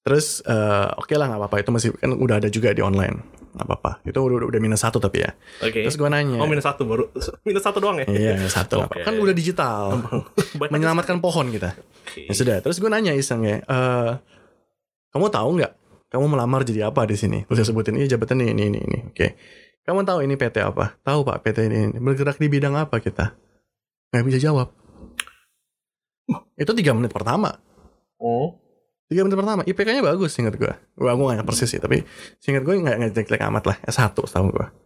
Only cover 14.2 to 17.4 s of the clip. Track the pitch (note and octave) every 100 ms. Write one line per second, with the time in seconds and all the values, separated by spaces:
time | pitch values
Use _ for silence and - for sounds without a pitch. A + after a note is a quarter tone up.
14.2 | _ - _ _ _ _ _ _ _ C#3
15.2 | G3+ C#3+ A2+ E3+ C3+ _ _ - _ B2
16.2 | C#3+ C#3+ A#2+ C3+ B2+ G#2+ G#2+ C3+ A2+ G#2
17.2 | G2+ G#2